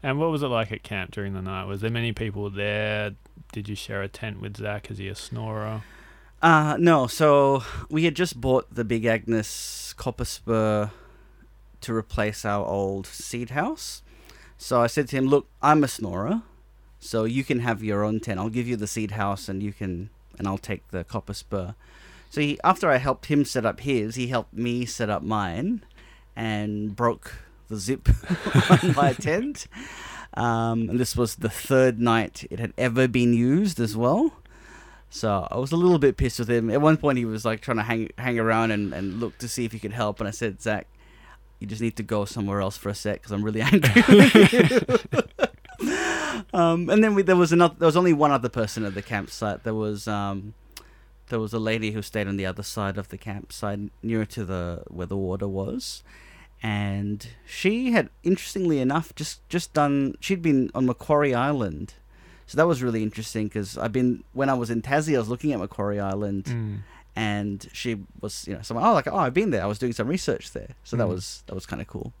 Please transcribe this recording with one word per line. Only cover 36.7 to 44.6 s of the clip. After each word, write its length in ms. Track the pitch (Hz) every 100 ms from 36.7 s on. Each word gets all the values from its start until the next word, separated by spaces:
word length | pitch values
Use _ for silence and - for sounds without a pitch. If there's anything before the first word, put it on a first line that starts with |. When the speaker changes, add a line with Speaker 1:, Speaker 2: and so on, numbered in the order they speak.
Speaker 2:
At 100 | 120
one 140 | 151 156
point, 200 | 147 127
he 60 |
was, 200 | 117 110
like, 160 | 113 110
trying 160 | - 113
to 40 |
hang, 260 | 107 113 110 -
hang 200 | 123 120
around 320 | 113 110 113
and, 200 | 104 101
and 260 | 71 98 95
look 180 | 113 -
to 100 | 120
see 160 | -
if 80 | 117
he 60 | 107
could 140 | 107
help. 260 | 113 107 101
And 80 | 104
I 20 |
said, 280 | 101 113 98
"Zach, 260 | 113 104 - - - - - - - _
you 80 | 104
just 140 | 107
need 160 | 117 110
to 60 |
go 220 | 101 107 101
somewhere 340 | - 98 101
else 160 | 98 -
for 120 | 101
a 40 |
sec, 280 | 104 104 101
'cause 100 | -
I'm 100 | 101
really 180 | 107 107
<laughs> 100 | 113
angry 300 | 202 127 110 -
with 440 | 202 226 214 -
you." 640 | 240